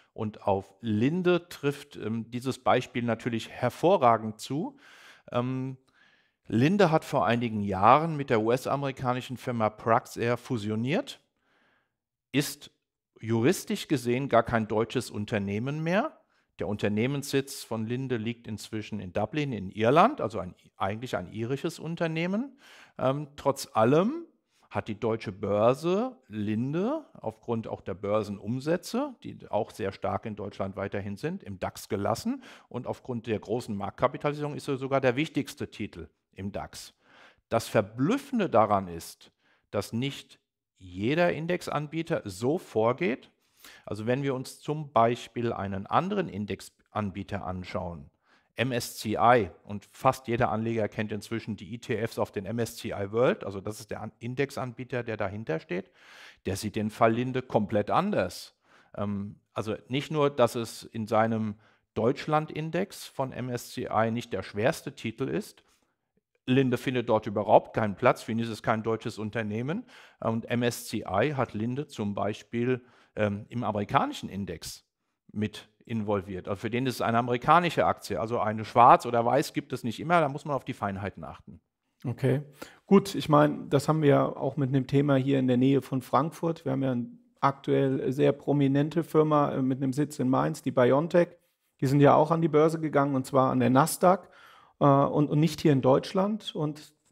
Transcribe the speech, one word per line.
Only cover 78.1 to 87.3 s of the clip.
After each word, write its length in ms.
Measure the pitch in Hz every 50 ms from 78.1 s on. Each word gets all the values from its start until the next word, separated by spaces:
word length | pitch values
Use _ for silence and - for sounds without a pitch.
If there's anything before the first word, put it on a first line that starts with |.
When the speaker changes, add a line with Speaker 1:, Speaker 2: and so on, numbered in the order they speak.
| 101 78
Speaker 1:
also 220 | 113 110 120 107
eine 240 | 95 107 107 110 107
schwarz 400 | - - 123 117 131 165 - -
oder 180 | 120 117 117 117
weiß 280 | 120 123 143 160 - -
gibt 220 | 147 - - 131
es 100 | 120 -
nicht 160 | 117 104 -
immer, 200 | 101 160 175 170
da 80 | 156 135
muss 180 | 135 151 -
man 100 | 156 143
auf 80 | 123 -
die 80 | - 120
Feinheiten 500 | - 110 101 98 98 101 92 - - 78
achten. 380 | 67 - - - - - - _ _ _ _ _ _ _ _ -
Speaker 2:
Okay, 340 | 135 113 - 135 127 127 143 143 - - - - - - _ _
gut, 280 | - 196 196 196 - -
ich 140 | - - -
meine, 380 | 151 147 151 147 147 135 - -
das 180 | 147 135 -
haben 140 | - 156 156
wir 80 | 151 139
ja 160 | 135 135 135
auch 320 | - - - 135 135 -
mit 140 | 151 135 127
einem 160 | 135 135 127
Thema 300 | - 139 139 143 147 139
hier 220 | 131 131 139 139 135
in 80 | 131
der 120 | 127 127 123
Nähe 240 | 127 135 139 135 -
von 180 | - 139 131
Frankfurt. 640 | - - - 127 143 165 - - - 165 165 - -
Wir 80 | 135 131
haben 100 | 135 135
ja 100 | 135 127
eine 180 | 120 117 - - - _ _